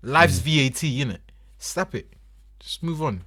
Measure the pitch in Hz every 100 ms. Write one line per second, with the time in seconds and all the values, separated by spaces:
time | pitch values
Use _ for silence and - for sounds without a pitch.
0 | 117 147 170 92 147 156 131 - 160 123
1 | 131 90 - - - - - - 185 -
2 | - - - - - - - - 165 156
3 | 156 95